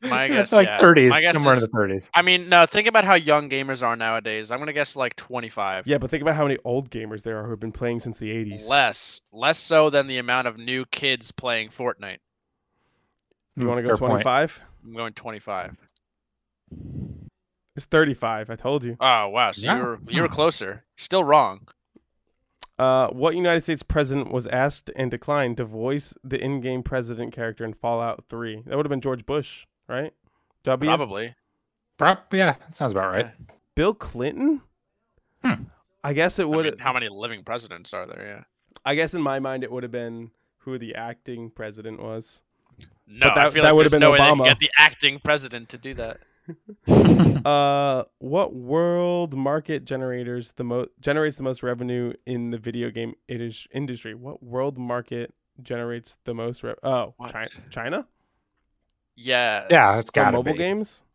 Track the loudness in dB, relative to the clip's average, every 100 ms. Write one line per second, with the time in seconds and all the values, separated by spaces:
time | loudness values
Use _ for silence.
0 | -2 0 0 2 4 6 6 6 8 10
1 | 8 6 4 4 6 4 4 0 -2 -2
2 | 0 2 4 2 6 6 6 4 2 4
3 | 6 4 4 2 2 -6 -4 -2 -2 -2
4 | -2 -2 -4 -8 -6 -8 -6 -4 -4 -4
5 | -6 -6 -10 -10 -10 -6 -4 -4 -2 -2
6 | -2 -4 -2 0 0 -2 -4 -6 -6 -10
7 | -10 -10 -10 -8 -8 -10 -10 -8 -6 -6
8 | -8 -12 -8 -8 -8 -10 0 2 2 -2
9 | -12 -14 _ -4 -2 -2 2 4 4 2
10 | 0 -4 -2 0 -2 -6 -6 -6 -6 -4
11 | -2 -2 -4 -8 -4 -4 -4 -6 -6 -6
12 | -12 -16 _ _ _ _ _ _ _ _
13 | _ _ _ _ _ -6 -2 -2 0 0
14 | 2 0 2 2 0 -4 -20 _ -20 -10
15 | -10 -10 -14 -14 -8 -8 -8 -14 _ _
16 | _ _ _ _ _ _ _ -18 -14 -12
17 | -12 -14 -20 _ _ _ _ -18 -2 0
18 | 2 -2 -6 -6 -8 -10 -4 -4 -6 -2
19 | 2 2 2 0 0 0 -2 -2 -2 -8
20 | -6 -2 -2 2 0 0 -8 -12 _ _
21 | -2 0 6 6 4 -2 -18 _ _ _
22 | _ _ _ _ _ _ -20 _ 2 4
23 | 2 0 -2 0 2 0 0 -8 -2 -2
24 | 0 -2 -4 -6 -4 0 0 -2 -14 -6
25 | -4 -4 -4 -2 -2 -4 -8 -6 -4 -4
26 | -8 -20 -10 -6 -4 -4 -4 -6 -4 -6
27 | -6 -8 -10 -8 -8 -8 -12 -8 -4 -4
28 | -4 -8 -12 -12 -10 -12 -8 -6 -4 -4
29 | -4 -6 -4 -6 -6 -14 _ _ _ -8
30 | -8 _ _ _ _ _ -4 -2 2 0
31 | -2 -8 -10 _ _ _ _ _ _ _
32 | 2 2 _ 0 2 0 -6 -6 -2 -2
33 | -2 -2 -4 -8 -20 _ _ -2 -2 -2
34 | -8 -8 -6 -2 -2 -2 _ _ _ _
35 | _ _ _ _ -4 -4 -6 _ _ _
36 | -6 0 0 0 -2 0 -2 -2 -2 -2
37 | -4 -8 -10 -10 -8 -10 -10 -18 -12 -12
38 | -12 -14 -16 -18 -20 _ _ -12 -4 -2
39 | -2 -2 -4 -4 -6 -6 -8 -10 -10 -10
40 | -10 -12 -16 _ _ _ -14 -12 -12 -12
41 | -12 -14 -14 -14 -14 _ -14 -12 -14 -12
42 | -12 -12 -14 -20 _ _ _ _ -20 _
43 | _ 2 4 6 4 6 8 8 8 8
44 | 8 8 8 8 6 4 4 8 6 6
45 | -2 -2 -2 -2 -2 -14 -14 -14 -12 -8
46 | -10 -10 _ _ -20 -20 _ -12 4 8
47 | 8 8 6 4 2 4 4 2 2 0
48 | -4 _ -4 -2 -2 -4 -4 0 2 0
49 | 0 0 -2 -4 -2 -2 -4 -8 -6 -6
50 | -6 -6 -8 -8 -10 _ -6 -4 -6 _
51 | -4 0 0 -2 -8 -6 -6 -4 -4 -4
52 | -4 -8 -10 -8 -6 -8 -8 -8 -8 -8
53 | -10 -12 _ -10 -10 -12 -14 -10 -8 -10
54 | -12 -16 -16 -18 -10 -6 -4 -6 -6 -6
55 | -6 -10 -10 _ _ _ -10 -8 -8 -10
56 | -14 -18 -12 -8 -8 -8 -10 -8 -4 -2
57 | -4 -10 -14 -10 -12 -12 -16 -12 -8 -8
58 | -10 _ _ _ _ _ _ _ _ _
59 | _ _ -2 0 2 -2 4 6 6 4
60 | 0 2 2 2 -2 -2 -2 -4 -6 -12
61 | _